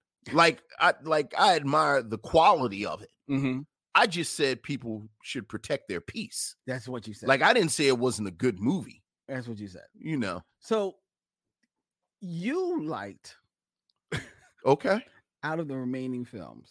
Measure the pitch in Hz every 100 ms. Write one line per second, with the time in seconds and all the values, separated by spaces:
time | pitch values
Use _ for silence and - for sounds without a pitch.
0 | _ _ - 143 170 - _ - 175 147
1 | 147 156 147 - 202 170 143 147 151 139
2 | 117 110 - 165 170 180 127 98 101 78
3 | - _ - 135 139 127 147 _ _ 180
4 | 226 175 160 - 139 127 - 143 117 110
5 | 107 _ - 131 101 107 - 147 - -
6 | - - 208 - - - - 127 120 127
7 | 107 104 110 135 160 240 170 - 139 127
8 | 123 104 101 85 123 92 107 185 113 -
9 | _ _ - 131 117 107 104 90 - _
10 | - 151 104 90 - _ - 220 196 -
11 | _ _ _ _ _ _ _ _ _ _
12 | _ _ 185 165 190 330 370 349 156 127
13 | 101 - - - _ _ _ _ _ _
14 | _ - - - _ _ - 143 262 202
15 | - _ _ _ 147 160 156 135 127 131
16 | 131 123 120 110 71 55 -